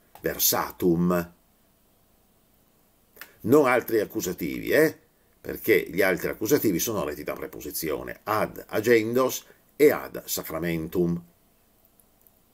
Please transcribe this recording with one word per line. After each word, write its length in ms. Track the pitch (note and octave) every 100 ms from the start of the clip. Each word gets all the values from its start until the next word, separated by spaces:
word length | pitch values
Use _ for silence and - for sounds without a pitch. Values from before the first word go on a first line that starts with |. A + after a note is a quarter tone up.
| _ -
versatum. 1120 | D#2 - - G#2 D#2 - F#2 E2 F2 F2 E2+ _ _ _ _ _ _ _ _ _ _ _ _ _ _ _ _ _ _ - - _
Non 260 | G2+ D3 C3
altri 340 | B2 A2 A2
accusativi, 680 | F#2 - F2+ F2 D#2 B1 G#1+
eh? 280 | A#2+ D#3 - _ _ _ _
Perché 480 | - C#2+ - F#2 -
gli 120 | E2
altri 260 | F#2+ F2+ D#2
accusativi 500 | - A2 C#3+ G#2+ E2+
sono 260 | - G#2 D2
retti 180 | D2
da 100 | D2
preposizione, 840 | C#2 C#2 A1+ - - D#2+ B1+ B1+ -
ad 420 | G2+ G#2+ F2 - -
agendos 800 | G#2+ A2 A#2 A2 A#2+ B2+ - - _ _ -
e 140 | D3
ad 340 | D#2 C2 - -
sacramentum. 1000 | - - D#2+ F2 E2 D#2+ F2+ F2 E2+ - _ _ _ _ _ _ _ _ _ _ _ _